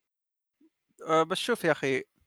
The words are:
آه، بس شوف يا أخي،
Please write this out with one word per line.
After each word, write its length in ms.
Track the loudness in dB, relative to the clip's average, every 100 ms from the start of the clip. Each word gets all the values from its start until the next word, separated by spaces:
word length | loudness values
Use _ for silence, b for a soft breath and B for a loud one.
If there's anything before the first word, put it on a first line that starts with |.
| _ _ _ _ _ _ _ _ _ -14 0
آه، 160 | 2
بس 140 | 2 -2
شوف 260 | -2 0
يا 80 | 0
أخي، 320 | 0 0 -2 -6 _